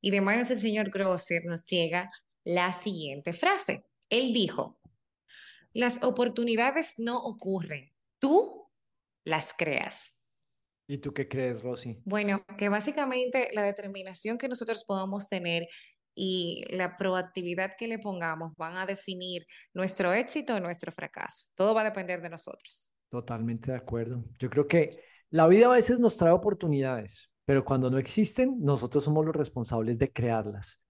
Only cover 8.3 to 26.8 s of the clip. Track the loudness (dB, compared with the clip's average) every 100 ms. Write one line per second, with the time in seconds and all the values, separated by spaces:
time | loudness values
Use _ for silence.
8.3 | 4 4 -4 -20 _ _ _ _ _ -2
9.3 | -2 -2 -4 -2 -2 -4 -8 -10 -14 _
10.3 | _ _ _ _ _ _ -8 -8 -6 -6
11.3 | -2 -2 -4 -8 -8 -10 -12 -4 -2 0
12.3 | -2 -4 -4 0 0 -2 -2 -2 0 0
13.3 | 0 0 0 -2 -2 -8 -12 -10 -8 -4
14.3 | -4 -4 -4 -4 -6 -2 -4 -2 -6 -4
15.3 | -4 -2 -2 -4 -14 -20 _ _ -6 -2
16.3 | 0 -2 -6 -8 -4 -4 -2 -2 0 -2
17.3 | -6 -6 -4 -4 -6 -8 -6 -6 -6 -4
18.3 | -4 -8 -8 -10 -6 -6 -6 -8 -8 -6
19.3 | -8 -10 -20 -14 -4 -4 0 2 2 0
20.3 | -4 -4 -4 -4 -8 -10 -10 -12 -10 -10
21.3 | -10 -14 _ 2 4 0 -4 -6 -8 -8
22.3 | -12 -14 -16 -16 -18 -18 _ _ -10 -8
23.3 | -6 -4 -4 -4 -6 -6 -6 -4 -6 -10
24.3 | -6 -2 2 4 4 4 -2 -20 -20 _
25.3 | 6 10 10 10 8 6 6 4 6 6
26.3 | 6 4 0 0 2